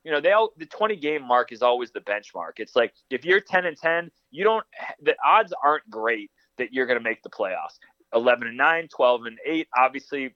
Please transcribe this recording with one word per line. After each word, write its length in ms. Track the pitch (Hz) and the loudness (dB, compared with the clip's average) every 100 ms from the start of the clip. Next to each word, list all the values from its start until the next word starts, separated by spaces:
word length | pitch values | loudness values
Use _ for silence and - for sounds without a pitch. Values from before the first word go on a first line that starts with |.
| 160 | -4
You 60 | |
know, 80 | 147 | 0
they 100 | 165 | 2
all, 220 | 208 220 160 | 2 2 -4
the 100 | 156 | -16
twenty 300 | - 214 208 | -4 -4 -2
game 280 | 147 151 | -4 -4
mark 280 | 127 123 120 | 0 0 0
is 100 | 113 | 0
always 300 | 123 123 120 | 2 2 -2
the 80 | 101 | -8
benchmark. 540 | 92 104 - 92 82 - | -6 -6 -6 -12 -10 -10
It's 180 | 110 | -4
like, 200 | 127 117 - _ | 0 0 -2 _
if 160 | 123 151 | -6 0
you're 160 | 190 | 0
ten 240 | - 185 180 | 2 -2 -2
and 100 | 151 | -2
ten, 360 | 165 165 170 - _ | -2 -2 -4 -12 _
you 160 | 143 202 | -2 0
don't, 200 | 220 - - - - | 0 -2 -12 -14 -4
the 160 | 147 151 139 | -2 0 4
odds 280 | 202 196 175 | 4 2 0
aren't 280 | 143 151 113 | 0 0 -4
great 420 | 110 113 113 101 _ _ - | -6 -4 -4 -6 _ _ -8
that 140 | 123 | -6
you're 140 | 131 123 | -2 0
gonna 160 | 120 | 0
make 200 | 113 110 | -2 -6
the 80 | - | -10
playoffs. 500 | - 98 90 80 - _ _ _ | -6 -6 -6 -10 -16 _ _ _
Eleven 340 | - 123 120 117 | 0 2 2 0
and 80 | 120 | 0
nine, 320 | 147 165 165 | 2 2 -2
twelve 380 | - 127 123 117 | 0 2 2 -2
and 120 | 113 143 | -10 -4
eight, 220 | 160 160 123 | -4 -2 2
obviously 560 | 131 135 - 143 131 | 2 0 -8 -8 -8